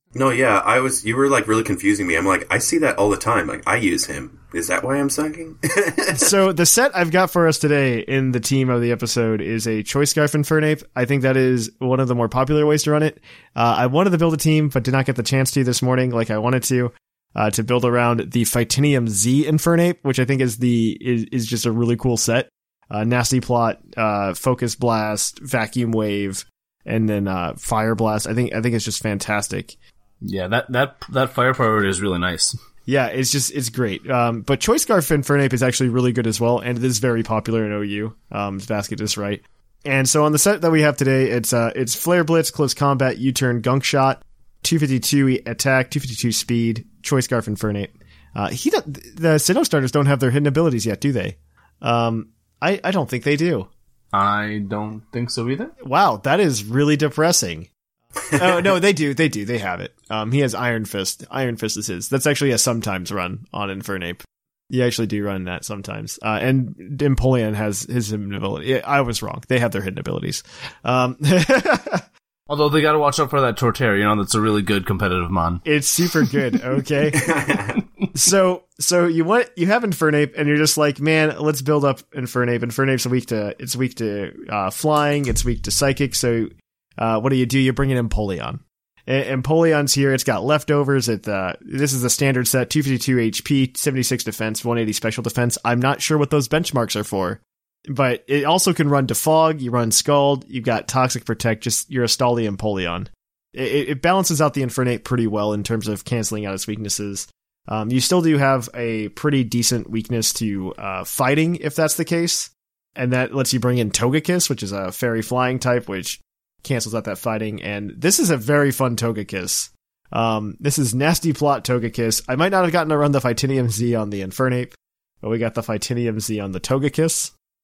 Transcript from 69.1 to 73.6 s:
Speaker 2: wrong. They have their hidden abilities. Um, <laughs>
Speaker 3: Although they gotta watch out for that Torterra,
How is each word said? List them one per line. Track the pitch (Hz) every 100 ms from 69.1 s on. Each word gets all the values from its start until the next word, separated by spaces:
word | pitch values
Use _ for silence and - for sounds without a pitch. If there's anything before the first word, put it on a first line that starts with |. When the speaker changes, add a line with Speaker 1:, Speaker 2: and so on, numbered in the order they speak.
| 110
Speaker 2:
wrong. | 110 - -
They | 127
have | 120
their | 98
hidden | 95 -
abilities. | - - 95 - - - - -
Um, | 117 127 127 - 147 180 156 262 339 247
<laughs> | - 220 - _ _ _ -
Speaker 3:
Although | 147 151
they | 151
gotta | 151 151
watch | 143 147
out | 139
for | 143
that | 127
Torterra, | 104